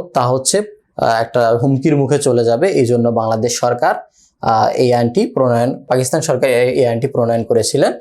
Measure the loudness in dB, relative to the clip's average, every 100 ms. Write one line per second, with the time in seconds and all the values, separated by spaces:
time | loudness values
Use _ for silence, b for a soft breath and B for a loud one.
0 | -2 -2 0 0 0 -2 -4 -12 _ -4
1 | -2 0 -2 0 2 2 0 0 0 0
2 | 0 0 0 0 2 2 0 2 2 2
3 | 0 0 -2 -2 -2 -2 -2 0 -2 -2
4 | -8 b b _ -2 0 0 0 2 2
5 | 2 0 -2 0 0 0 0 -4 -2 -2
6 | 0 -2 -2 0 0 2 2 2 0 0
7 | -2 -2 0 0 0 0 0 0 0 -2